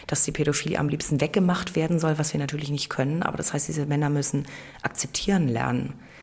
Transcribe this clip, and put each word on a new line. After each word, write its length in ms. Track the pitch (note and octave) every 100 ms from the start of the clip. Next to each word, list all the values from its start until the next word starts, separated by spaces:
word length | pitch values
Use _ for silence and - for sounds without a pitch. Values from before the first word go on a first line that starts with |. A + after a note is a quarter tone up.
| -
dass 180 | D3
die 80 | -
Pädophilie 460 | - D3+ D3 - -
am 100 | D3
liebsten 320 | D3+ - D3
weggemacht 560 | D3+ G3+ F3+ F3+ - D#3+
werden 220 | D#3+ E3+
soll, 200 | D#3+ D3+
was 140 | D3+
wir 80 | D3+
natürlich 300 | C#3 D3 C#3+
nicht 200 | C#3+ -
können. 320 | - C3+ D#3+
Aber 160 | - -
das 140 | -
heißt, 160 | C#3+ -
diese 180 | D#3 D3
Männer 240 | C#3+ D3
müssen 360 | D3 C#3+ C#3+ C#3+ - - -
akzeptieren 680 | - - - - - G3 C#3+
lernen. 460 | A#2 B2+ B2 C3+ - - -